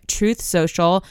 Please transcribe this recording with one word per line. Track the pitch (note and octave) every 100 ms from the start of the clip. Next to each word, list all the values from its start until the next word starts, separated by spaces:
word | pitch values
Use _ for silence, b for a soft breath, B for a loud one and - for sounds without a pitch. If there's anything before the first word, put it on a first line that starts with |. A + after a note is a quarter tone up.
| -
Truth | - G#3 A#3+
Social, | - F3 D#3+ - E3+ F#3+ b